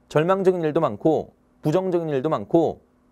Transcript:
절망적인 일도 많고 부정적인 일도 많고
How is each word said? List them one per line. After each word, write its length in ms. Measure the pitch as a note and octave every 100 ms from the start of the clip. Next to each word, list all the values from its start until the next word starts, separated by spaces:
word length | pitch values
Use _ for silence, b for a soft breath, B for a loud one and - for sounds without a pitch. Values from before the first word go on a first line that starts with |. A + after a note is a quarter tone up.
| _
절망적인 520 | D3 E3 F#3+ F#3 F3+
일도 180 | D#3 D3
많고 520 | D3 G#2 D#3+ C#3 - _ _ _
부정적인 480 | D#3 E3+ F#3 E3+ E3
일도 200 | C#3 D3
많고 520 | C#3 G2+ E3+ C#3+ - _ _ _